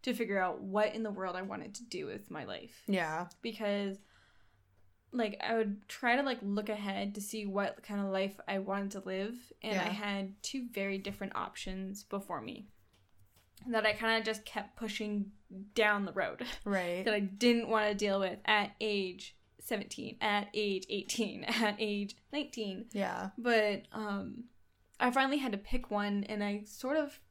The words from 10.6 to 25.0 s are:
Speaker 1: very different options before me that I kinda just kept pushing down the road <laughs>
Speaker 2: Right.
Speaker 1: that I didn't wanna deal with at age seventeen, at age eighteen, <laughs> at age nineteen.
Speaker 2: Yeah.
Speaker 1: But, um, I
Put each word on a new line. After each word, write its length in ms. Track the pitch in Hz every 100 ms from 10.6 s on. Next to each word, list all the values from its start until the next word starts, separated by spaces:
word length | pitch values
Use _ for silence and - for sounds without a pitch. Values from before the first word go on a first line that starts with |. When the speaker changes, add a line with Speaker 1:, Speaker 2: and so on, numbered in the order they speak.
| 240
Speaker 1:
very 260 | - 196 196
different 380 | 196 202 190 -
options 680 | - - - 190 190 202
before 380 | - 202 196 165
me 260 | 110 - 196 - _ _ _ - - _ _ - 247
that 180 | 226 214
I 80 |
kinda 280 | 208 226 226
just 200 | 220 214 -
kept 300 | 214 196 -
pushing 560 | 226 208 214 208 196 - _ 190 196 -
down 300 | 208 202 196
the 80 |
road 300 | 190 120 - 247 -
<laughs> 100 | 208
Speaker 2:
Right. 380 | 196 175 175 196
Speaker 1:
that 80 |
I 60 | 208
didn't 500 | 196 202 240 233 -
wanna 240 | 220 214
deal 260 | 202 208 196
with 200 | 190 180 -
at 300 | 214 202 -
age 540 | 220 202 190 185 - - _ -
seventeen, 560 | - 214 - - - -
at 260 | 214 208 208
age 320 | - 208 190 190
eighteen, 540 | 202 - - 208 -
<laughs> 40 | 170
at 280 | 226 220 208
age 360 | 214 208 202 - _
nineteen. 520 | 294 294 - 208 190 233
Speaker 2:
Yeah. 380 | 208 196 - 190 -
Speaker 1:
But, 460 | 240 226 214 196 -
um, 540 | - 208 202 190 - 240 - _ _ _
I 120 | -